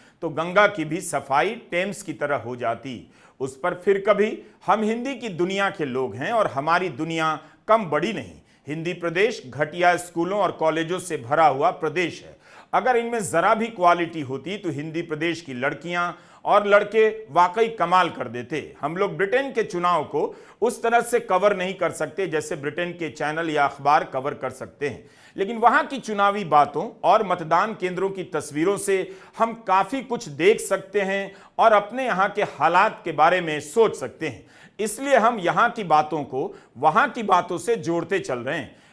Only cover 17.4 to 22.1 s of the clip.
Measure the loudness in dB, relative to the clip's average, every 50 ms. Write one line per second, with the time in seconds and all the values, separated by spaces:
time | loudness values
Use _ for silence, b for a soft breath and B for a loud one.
17.4 | 4 4 2 0 0 0 0 -2 0 4 4 4 4 2 -2 -6 -10 -8 -8 -10
18.4 | -8 -6 -6 -8 -8 -8 -10 -8 -6 -6 -2 -2 -2 -2 0 -2 -2 0 0 -2
19.4 | -2 -2 -2 -4 -4 -2 -4 -2 0 2 2 0 0 -2 -2 -4 -4 -4 B B
20.4 | B B B B -2 -2 -2 -2 0 2 2 2 2 2 0 -2 0 0 0 4
21.4 | 4 4 2 2 -2 -4 -2 -2 -2 -2 -2 -4 -6 -6